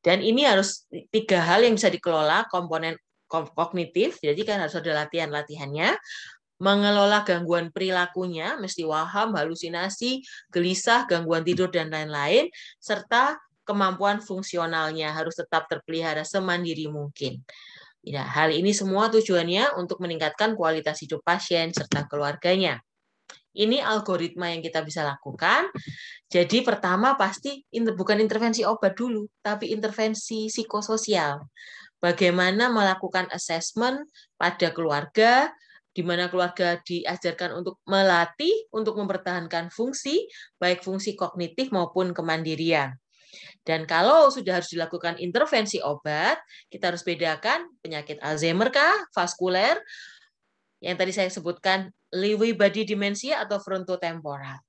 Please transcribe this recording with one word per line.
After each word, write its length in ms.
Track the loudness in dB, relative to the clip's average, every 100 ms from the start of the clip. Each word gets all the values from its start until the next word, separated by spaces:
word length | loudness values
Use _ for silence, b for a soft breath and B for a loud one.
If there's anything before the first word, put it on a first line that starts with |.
Dan 240 | 4 2
ini 240 | 4 4 6
harus 400 | 6 4 -4 _ -16 -2
tiga 320 | -2 2 2
hal 160 | 4 6
yang 160 | 6 6
bisa 160 | 2
dikelola, 560 | 0 0 2 4 2 0
komponen 480 | -4 -2 -4 -4 -8 _ _ _
ko-, 180 | -4 -4
kognitif, 640 | -4 -2 -2 -2 0 0 0
jadi 160 | -2 -2
kan 140 | 0 -2
harus 160 | -2 -4
ada 160 | -2
latihan-latihannya, 1000 | -2 -2 -4 -4 -4 -6 -10 -8 -2 0 0 B B B B _ _
mengelola 640 | 2 4 4 4 6 4
gangguan 480 | 2 0 2 0 -2
perilakunya, 880 | -4 -2 0 0 -2 -6 -4 -6 -6
mesti 240 | -8 -6
waham, 480 | -2 -2 -2 -2 0 0
halusinasi, 840 | -2 -4 -8 -6 -6 -4 -4 -4 B B B
gelisah, 560 | -2 0 0 4 2 4
gangguan 380 | 0 2 0 0
tidur, 260 | 0 0
dan 160 | 0 -2
lain-lain, 640 | -6 -6 -4 2 2 2 B B B
serta 600 | -6 -6 0 2 2 0 _ _
kemampuan 560 | -6 0 0 2 0 0
fungsionalnya 960 | -4 -10 -6 -4 -2 -2 -2 -2 -4
harus 240 | -4 -6 -6
tetap 320 | -2 -2 -2
terpelihara 560 | -8 -6 -4 -2 -4 -2
semandiri 640 | -4 -2 -2 -2 -4 -6
mungkin. 500 | -6 -10 -8 -8 -8 -16 B B B B _
Ya, 240 | -10 -8 -4
hal 240 | 2 2
ini 240 | 4 2
semua 320 | 2 0 2 4
tujuannya 720 | 4 4 2 2 2 0 0
untuk 240 | -6 -6
meningkatkan 560 | -6 -2 -4 0 -2 0
kualitas 400 | 0 0 -2 -6
hidup 240 | -6 -6
pasien 480 | 0 0 2 0 0
serta 400 | -4 -2 -2 -2
keluarganya. 720 | -2 -2 -2 2 2 2 -2 _ _ _ _ _ B _
Ini 320 | -2 0 2
algoritma 640 | 0 -2 0 -2 -2 -6 -6
yang 160 | -6
kita 160 | -4 -6
bisa 240 | -6 -4
lakukan. 640 | -4 -4 -10 -4 2 2 0 -6 B B B B _
Jadi 360 | 2 4 2
pertama 520 | 2 0 2 2 2 4
pasti 440 | 0 -2 -10 -10 _
inter-, 240 | -2 -2 0
bukan 240 | 0 2
intervensi 440 | 4 2 0 2
obat 320 | 0 2 0 0
dulu, 320 | -2 -2 -6 _
tapi 280 | -4 -4 -2
intervensi 760 | -2 -4 0 -2 -2 -6 -6 -4
psikososial. 960 | -4 -4 -4 -2 -4 0 0 0 -2 -10 -20 B B B _
Bagaimana 640 | 0 4 4 4 2 4 2
melakukan 640 | 4 4 2 -2 -2 -2
assessment 800 | -6 -4 -4 -4 -2 -2 -2 -8 b b
pada 400 | _ -2 0 -2
keluarga, 800 | 0 -2 -2 -2 4 6 6 4 -2 b b _
di 100 | -6
mana 240 | -2 0 0
keluarga 540 | 0 -2 0 0 0
diajarkan 800 | -4 -6 -4 -4 -4 -4 -6 -6
untuk 160 | -8 -10 -2
melatih, 840 | 4 6 6 4 0 0 0 -2
untuk 240 | -4 -4 -2
mempertahankan 720 | -4 -4 -4 -6 -4 -4 -6
fungsi, 560 | -4 -4 -4 -2 -2 -2 B B _
baik 240 | 0 0
fungsi 320 | -2 -6 -4
kognitif 560 | -4 -6 -4 -6 -4 -2
maupun 400 | 0 0 0 -2
kemandirian. 840 | -2 -2 -2 -2 -2 2 2 0 -6 _ B B B B B
Dan 240 | -4 -4 0
kalau 460 | 2 6 8 8
sudah 260 | 6 -2 -2
harus 140 | -2
dilakukan 480 | -6 -6 -4 -6 -6
intervensi 580 | -2 0 2 2 0 -2
obat, 600 | -4 -4 -4 0 0 0 -4 B B
kita 180 | -4 -4
harus 160 | -4 -4
bedakan 640 | -2 -2 -2 -2 -2 -4 _
penyakit 340 | -10 -10 -10 -8
Alzheimer 540 | -4 -2 0 2 2
kah, 320 | 4 4 2 -2
vaskuler, 640 | -4 -4 -2 0 2 2 0 -4 B B B B _ _ _ _ _
yang 160 | -8 -2
tadi 140 | -2
saya 140 | 0 -2
sebutkan, 640 | -2 -8 -4 0 0 -2 -12 _
Lewy 400 | -2 0 2 2
body 320 | 4 2 2
dementia 560 | -2 -2 -2 -2 -2 -4
atau 160 | -2 -6
frontotemporal. 1040 | -4 -6 -4 -4 -4 -6 -10 -10 -12 -16